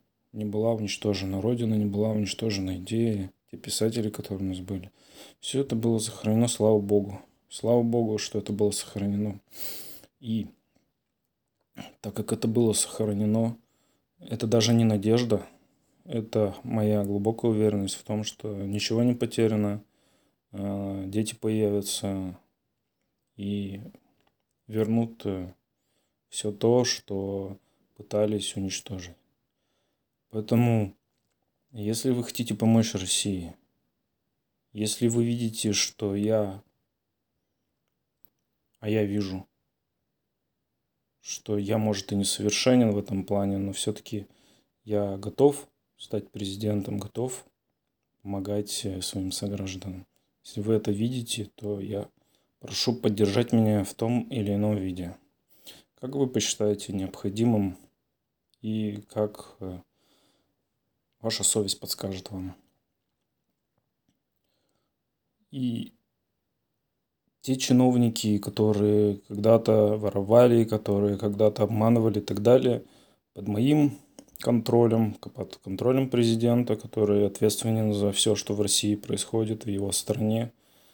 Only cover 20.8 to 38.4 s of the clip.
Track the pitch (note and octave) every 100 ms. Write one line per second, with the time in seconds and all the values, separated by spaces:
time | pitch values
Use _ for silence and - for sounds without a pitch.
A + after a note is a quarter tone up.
20.8 | G2 G2 F#2+ G#2 A2 - A2 A2 G#2 G#2
21.8 | G2 - G2+ F#2+ F#2 F#2 _ _ _ _
22.8 | _ _ _ _ _ - G2+ G2+ G2 G2
23.8 | A2+ - _ _ _ _ _ _ - A2
24.8 | G#2+ A2+ A2+ - G2+ F#2+ F2+ - _ _
25.8 | _ _ _ _ _ - G#2+ G2+ A#2 B2
26.8 | B2 - - G2 G2 G2 F#2+ G2 _ _
27.8 | _ _ G#2 G#2 G#2+ G#2 - G2+ G2 -
28.8 | - F2+ E2+ - _ _ _ _ _ _
29.8 | _ _ _ _ _ A2 G#2+ A#2 A#2+ A2+
30.8 | G2+ - _ _ _ _ _ _ _ A#2
31.8 | G#2 A2+ C3 B2 A#2+ - A#2 G#2 A2+ A2+
32.8 | A2+ G2 F2+ - G#2 F#2 E2+ - _ _
33.8 | _ _ _ _ _ _ _ _ _ G#2+
34.8 | G#2+ - A#2 A#2 A#2 A#2+ A2+ A2 G#2+ G2+
35.8 | - - G2+ G2+ G#2 A2 G2+ G2+ _ _
36.8 | _ _ _ _ _ _ _ _ _ _
37.8 | _ _ _ _ _ _